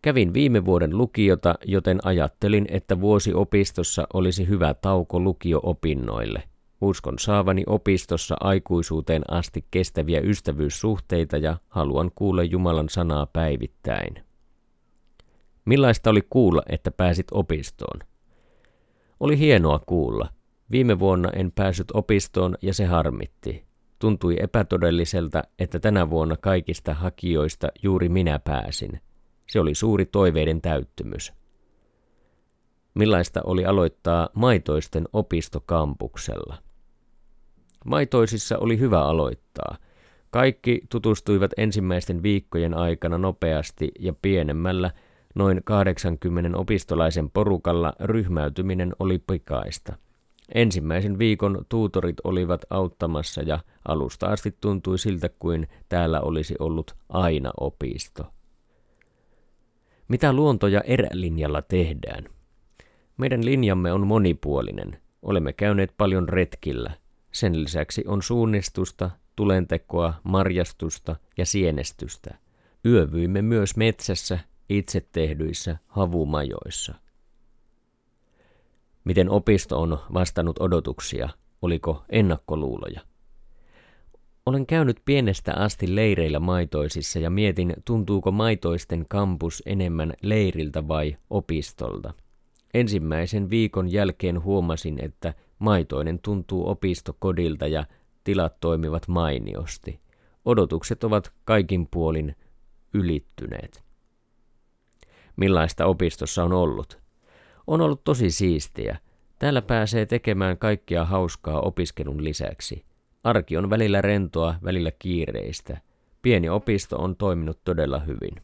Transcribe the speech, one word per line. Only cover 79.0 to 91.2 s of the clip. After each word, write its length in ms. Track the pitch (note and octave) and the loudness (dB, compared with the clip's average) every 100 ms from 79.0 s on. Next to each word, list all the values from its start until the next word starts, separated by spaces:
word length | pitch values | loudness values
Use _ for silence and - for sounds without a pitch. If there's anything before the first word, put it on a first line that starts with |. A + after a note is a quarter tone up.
Miten 260 | - F#2 F#2 | 0 2 4
opisto 520 | G2+ - G2+ - B1+ | 4 4 2 2 -2
on 180 | E2 D#2+ - | -2 -2 -4
vastannut 460 | F2+ F2+ - E2+ D#2 | -2 -2 0 -4 -2
odotuksia? 720 | F2+ E2+ D2+ - - - C2+ - _ _ | 0 0 -2 -8 -8 -6 -8 -10 _ _
Oliko 420 | F2 E2 - D#2 - | -4 -2 -2 -6 -2
ennakkoluuloja? 920 | A2 G2+ D2+ - D#2 C#2+ G#1+ G1+ - - _ _ - - - - _ _ _ - - _ _ - | 0 2 0 -4 -6 -6 -8 -12 -14 -18 _ _ -20 -20 -20 -20 _ _ _ -20 -20 _ _ -2
Olen 200 | C3+ C3 | -2 0
käynyt 360 | E3 D3 A#2 - | 2 2 0 0
pienestä 480 | C#3 A#2 F#2+ - | 2 2 -2 -4
asti 420 | - G#2 - F#2 F#2+ | -2 -2 -2 -2 2
leireillä 440 | A2 F#2 D#2+ D2 | 2 2 0 0
Maitoisissa 800 | F2 F2+ E2+ D2+ D2 D#2 C#2+ - | 0 0 0 -2 -4 -4 -6 -4
ja 100 | D#2+ | -2
mietin, 440 | F#2 G#2 F2+ F2 E2 - | 0 0 0 -2 -2 -2
tuntuuko 460 | A2+ G2 G2+ F#2+ | -2 0 0 0
Maitoisten 720 | G2 A2+ G#2 F2 E2+ - E2 D#2+ | 2 2 0 0 -2 -4 -6 -2
kampus 540 | G2+ G2+ F2 E2+ - - | -2 0 -2 -4 -8 -6
enemmän 480 | G2 F2+ E2 D#2+ - | -2 -2 -2 -4 -4
leiriltä 680 | G2+ G#2+ G2 D#2+ D2+ D#2 D2+ | 0 2 2 0 -4 -4 -2
vai 300 | D#2 D2+ D2 | -2 -2 -6